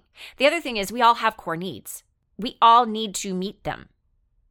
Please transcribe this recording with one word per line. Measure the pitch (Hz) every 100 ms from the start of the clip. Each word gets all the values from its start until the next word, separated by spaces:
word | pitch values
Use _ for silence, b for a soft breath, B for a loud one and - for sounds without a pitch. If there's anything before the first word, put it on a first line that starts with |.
| _ B B -
The | 262
other | 339
thing | 294 226
is | 190
we | 233
all | 233 226
have | 226 214
core | - 165
needs. | 185 110 - - _ _ _ -
We | 220 -
all | 226 233 233
need | 214 220 180
to | 196
meet | 185 190 -
them. | - - - _ _ _ _ _ _